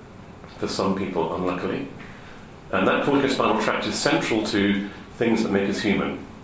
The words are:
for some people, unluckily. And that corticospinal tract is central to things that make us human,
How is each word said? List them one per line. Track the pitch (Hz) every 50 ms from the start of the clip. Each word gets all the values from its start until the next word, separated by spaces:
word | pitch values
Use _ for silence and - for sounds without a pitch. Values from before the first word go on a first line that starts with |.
| - - - - - - - - - - - -
for | 107 104
some | - - 101 95 92
people, | 95 98 - 90 85 80 82 85
unluckily. | 87 92 90 87 87 - 92 - - - - - - - - - - - - - - - - - - - -
And | - 95 98
that | 117 - - -
corticospinal | 147 139 135 135 123 - - 117 107 107 107 -
tract | 127 107 98 - 107
is | 101
central | - - 147 147 - - - 117 110 107
to | - - 101 101 101 101 98 101 - - - - - -
things | - 120 117 110 98
that | 98 90
make | 98 101 101 101
us | - -
human, | - 107 95 78 76 71 - - - - - -